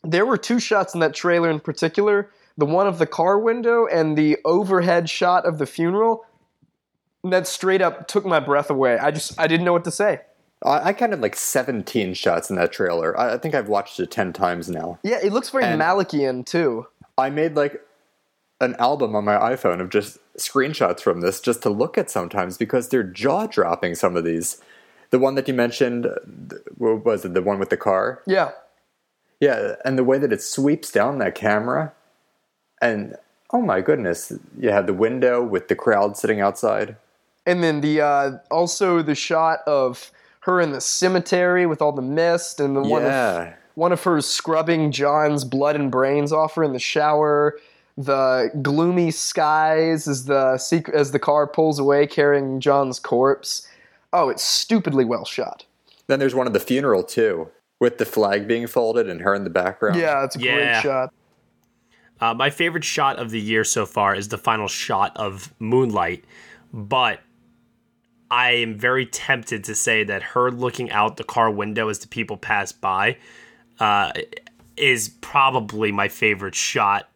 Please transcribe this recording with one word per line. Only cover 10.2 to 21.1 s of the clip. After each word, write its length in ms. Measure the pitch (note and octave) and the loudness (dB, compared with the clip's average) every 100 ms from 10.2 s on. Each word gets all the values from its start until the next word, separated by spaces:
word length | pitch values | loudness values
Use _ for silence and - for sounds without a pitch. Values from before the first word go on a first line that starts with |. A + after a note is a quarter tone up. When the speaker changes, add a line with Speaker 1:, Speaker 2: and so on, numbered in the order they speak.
| - _ _ _ | -8 _ _ _
Speaker 2:
I, 260 | - C#3+ F3+ | 0 2 0
I 20 | |
counted, 280 | G3+ A#3+ F#3 | 0 -2 0
like, 120 | A2 | -4
seventeen 800 | - - C3+ B2+ A#2+ F#2+ A2+ F#2+ | -4 -4 -2 -2 -6 -4 -2 -2
shots 360 | F#2 - E2 - | -2 0 0 -2
in 60 | F#2 | -2
that 140 | F2 | -2
trailer. 480 | - F#2 E2+ E2 E2+ | 0 -2 0 -2 0
I, 160 | A#2+ | -2
I 40 | A#2+ | -2
think 160 | E3 D3 | -2 -2
I've 120 | G#2 | 0
watched 300 | G2+ G2+ - | -2 -2 -8
it 140 | - | -6
ten 200 | - F#2 | -2 -4
times 360 | E2 F2+ F2 E2 | 0 -2 -2 -6
now. 300 | E2 E2 E2+ | -8 -8 -8
Speaker 1:
Yeah, 160 | G3+ A#3+ | -4 -2
it 120 | G3+ | 0
looks 180 | A3 B3 | -2 -2
very 140 | C4+ | -2
Speaker 2:
And 160 | A#3+ D#3 | 0 0
Speaker 1:
Malikian, 640 | D#3+ G3 F#3 D3 C3+ B2+ B2 | 2 2 0 0 0 -2 -4
too. 400 | E3+ D#3 A2+ A#2 _ - - | 0 0 -2 -10 _ -6 -2
Speaker 2:
I 120 | C3+ | -2
made, 260 | C#3+ D#3+ D3 | 0 0 0
like, 260 | C#3+ C#3+ - _ _ _ _ _ _ _ | -2 -4 -18 _ _ _ _ _ _ _
an 160 | B2+ - | -4 2
album 380 | B2 C#3+ A#2+ G#2+ | 0 2 0 0
on 80 | |
my 100 | G#2 | 2
iPhone 460 | G#2 A2 B2+ - F2 | 2 2 0 0 0
of 100 | F#2 | 0
just 280 | G#2 G2+ - _ - | 0 -2 -14 _ -10
screenshots 640 | - C3+ C3+ D#3 F#2 F2 | -4 -2 -2 0 0 2
from 200 | - | 0